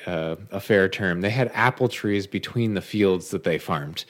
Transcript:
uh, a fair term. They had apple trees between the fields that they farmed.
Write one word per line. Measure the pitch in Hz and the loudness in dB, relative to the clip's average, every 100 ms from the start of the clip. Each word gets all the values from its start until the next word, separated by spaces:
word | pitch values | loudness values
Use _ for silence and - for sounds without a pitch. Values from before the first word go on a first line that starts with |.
| - | -4
uh, | 85 80 82 104 | -4 -4 -6 -8
a | 98 | -8
fair | - 104 95 | 4 4 4
term. | - 98 87 | 2 -2 0
They | 101 | 0
had | 120 123 | 0 0
apple | - 117 127 123 | 2 2 2 -2
trees | - 107 101 98 | 0 -2 -2 -2
between | 101 - 123 113 | -6 -4 -2 0
the | 98 | -2
fields | - 104 98 92 85 | -2 2 4 2 -2
that | 92 | -4
they | 92 78 | -2 -2
farmed. | - 85 73 82 | -2 -4 -4 -10